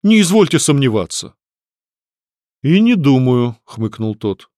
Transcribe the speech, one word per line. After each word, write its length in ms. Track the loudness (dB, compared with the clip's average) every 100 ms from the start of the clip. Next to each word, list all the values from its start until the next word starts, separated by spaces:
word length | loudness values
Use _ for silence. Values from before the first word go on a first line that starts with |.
«Не 180 | 2 2
извольте 380 | 2 2 2 0
сомневаться». 760 | 0 0 0 -2 -6 -10 -14 _ _ _ _ _ _ _ _ _ _ _ _ _
«И 180 | 0 2
не 140 | 2
думаю», — 640 | 2 2 2 2 0 -2 -6
хмыкнул 500 | _ -8 -8 -6 -8
тот. 360 | -6 -6 -8 -14